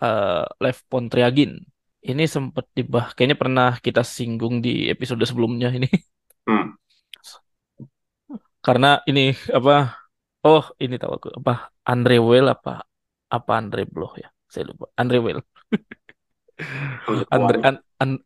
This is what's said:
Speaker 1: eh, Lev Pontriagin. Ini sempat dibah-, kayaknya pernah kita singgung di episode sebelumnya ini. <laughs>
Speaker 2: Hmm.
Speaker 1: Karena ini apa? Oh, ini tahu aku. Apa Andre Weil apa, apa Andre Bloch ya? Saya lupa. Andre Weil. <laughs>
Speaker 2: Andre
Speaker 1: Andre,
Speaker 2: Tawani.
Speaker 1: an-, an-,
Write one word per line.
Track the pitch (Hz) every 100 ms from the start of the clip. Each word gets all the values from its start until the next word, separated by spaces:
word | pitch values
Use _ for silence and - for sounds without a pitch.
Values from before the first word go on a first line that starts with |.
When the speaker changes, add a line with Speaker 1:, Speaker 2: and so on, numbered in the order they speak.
Speaker 1:
eh, | 123 107 98 87 - -
Lev | 127 - _
Pontriagin. | 127 117 123 123 135 113 - - _ _ _
Ini | - 131
sempat | 160 151 131 - -
dibah-, | - 123 123 117
kayaknya | - 127 143
pernah | 127 131 123 120
kita | 123 117
singgung | 120 - 117 113 117 120
di | 120 113 104
episode | - 123 123 -
sebelumnya | 120 113 120 123
ini. | 127 127
<laughs> | - - _ _ _ -
Speaker 2:
Hmm. | 104 92 - _ _ _ - - - _ _ _ - 139 _ _ _ - 254 - _
Speaker 1:
Karena | - 123 139 143 -
ini | 139 135 131 -
apa? | - 135 143 131 - - _ _ _
Oh, | 151 156 - -
ini | 131 123
tahu | - -
aku. | - -
Apa | 131 120 - _
Andre | - 123 123 120
Weil | 113 123 131
apa, | - - - - _ _ _ _
apa | 120 - 113
Andre | 104 101 98
Bloch | - - -
ya? | - _ _
Saya | - -
lupa. | - - -
Andre | 123 123
Weil. | 113 -
<laughs> | - _ _ 220 - - _ _ _ _ _ - 151 135 139 123 -
Speaker 2:
Andre | 107 -
Speaker 1:
Andre, | 127 123 113
Speaker 2:
Tawani. | 135
Speaker 1:
an-, | 135 _ -
an-, | 135 135